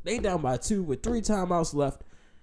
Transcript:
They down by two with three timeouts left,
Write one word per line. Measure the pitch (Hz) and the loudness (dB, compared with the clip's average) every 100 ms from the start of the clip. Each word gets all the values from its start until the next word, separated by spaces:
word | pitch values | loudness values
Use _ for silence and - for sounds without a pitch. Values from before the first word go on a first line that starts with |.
They | 170 233 | -4 -2
down | 196 175 | 0 0
by | 135 127 | 0 0
two | - 208 | 0 0
with | 170 127 | 0 -2
three | 226 233 | 0 0
timeouts | 214 208 180 175 160 | 2 2 2 0 2
left, | 143 139 - - - - - | 2 0 -2 -12 -20 -20 -20